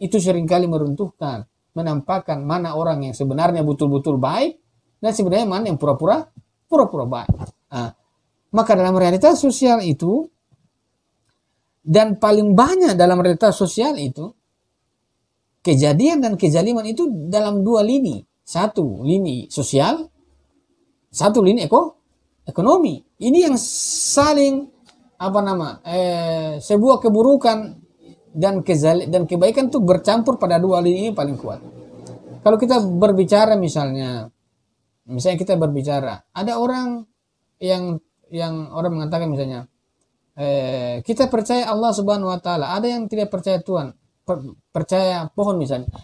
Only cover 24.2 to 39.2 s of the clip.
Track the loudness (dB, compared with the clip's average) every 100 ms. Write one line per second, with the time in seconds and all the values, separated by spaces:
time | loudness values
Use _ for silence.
24.2 | 4 4 2 0 -6 _ _ _ _ -10
25.2 | -2 -2 0 -2 -6 -10 -8 -4 -2 -2
26.2 | -4 -4 -6 -8 0 2 4 2 2 2
27.2 | 4 4 2 -2 -4 -16 _ _ -20 -20
28.2 | _ -2 0 0 0 2 2 2 0 -2
29.2 | 0 2 2 2 0 2 2 2 2 0
30.2 | 0 0 0 2 2 2 2 0 -2 -4
31.2 | -4 -6 -10 -12 -16 -20 -20 -20 -20 -20
32.2 | -20 -2 2 4 4 2 0 2 2 4
33.2 | 4 4 4 2 0 -2 -4 -4 -6 -8
34.2 | -12 _ _ _ _ _ _ _ -12 -4
35.2 | -2 -2 0 0 0 -2 -4 -4 -6 -10
36.2 | _ -8 -6 -2 -2 -4 -6 -8 -12 _
37.2 | _ _ _ -8 -4 -2 -4 -6 -10 _
38.2 | _ -8 -6 -8 -8 -6 -4 -4 -4 -4